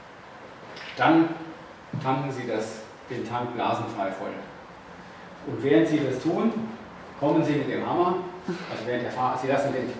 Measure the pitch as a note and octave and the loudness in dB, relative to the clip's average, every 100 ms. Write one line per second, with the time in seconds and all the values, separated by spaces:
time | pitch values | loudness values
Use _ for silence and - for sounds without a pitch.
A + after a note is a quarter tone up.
0 | - - - - - - - - - - | -20 -20 -18 -18 -18 -18 -16 -14 -12 4
1 | - E3 E3 - - - - - - - | 8 8 6 0 -10 -14 -16 -18 -8 -2
2 | C3 C#3+ C#3 B2 A#2+ A2 G#2+ - - - | 0 0 0 -4 -2 -2 -2 -8 -12 -16
3 | - A#2 A2 A#2+ B2 A#2 A#2 A2+ A2 - | -10 -6 -4 -4 -4 -2 0 0 -2 -4
4 | A2+ - G2+ F#2+ - - - - - - | -4 -4 -6 -8 -12 -16 -18 -18 -18 -18
5 | - - - - C#3 - C3+ D#3 D#3 D3+ | -18 -18 -18 -12 -8 0 6 8 8 4
6 | C3 C3 D#3+ G3+ A3+ - - - - - | 2 0 0 2 2 2 -4 -8 -14 -16
7 | - - D3 E3 D3+ C#3+ B2+ - - - | -16 0 4 4 4 2 0 -2 0 2
8 | F4+ - - - - E3+ - - A2+ B2 | 4 2 -2 -8 -6 -6 -6 -6 -2 -2
9 | A2+ B2+ B2+ C3 C3+ C#3 C#3 B2+ A2+ | -2 0 0 2 2 2 2 0 -2